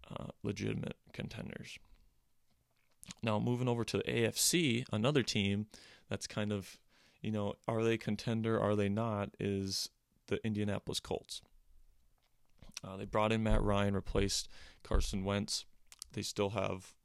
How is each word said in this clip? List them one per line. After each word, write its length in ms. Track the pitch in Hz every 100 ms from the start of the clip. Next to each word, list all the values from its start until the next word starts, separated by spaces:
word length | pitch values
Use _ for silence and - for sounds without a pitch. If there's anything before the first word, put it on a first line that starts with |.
| -
uh, 180 | - - -
legitimate 560 | 110 101 104 110 - - -
contenders. 640 | - - 113 - - - - - - - _ _ _ _ _ _ _ _ _ - -
Now, 160 | 117 107
moving 300 | 113 120 127
over 180 | 120 110
to 120 | 98
the 120 | -
A 160 | 120 110
F 120 | -
C, 460 | - 175 156 117 131
another 300 | 107 120 147
team 460 | 110 110 98 101 107 - - - _
that's 160 | 98 -
kind 260 | - 104
of, 280 | 104 92 - _ _ - _
you 100 | 107
know, 220 | 107 101 - -
are 160 | 117
they 140 | 113 113
contender, 600 | - 107 - 113 110 113
are 160 | 104 104
they 140 | 101
not, 400 | 101 117 104 101 -
is 500 | 101 98 98 95 - _ _ _ -
the 180 | 101
Indianapolis 560 | 113 104 104 95 - -
Colts. 440 | - - - - - - _ - - - _ _ _ _ _ - - -
Uh, 140 | 95 95
they 80 | 101
brought 260 | 107 107
in 120 | 113
Matt 180 | 110 107
Ryan, 320 | 104 101 101
replaced 560 | 98 - 101 101 - - - - -
Carson 400 | - 101 - 98
Wentz. 420 | 95 101 104 - - - - - -
They 100 | -
still 260 | - - 101
have 440 | 107 98 95 - -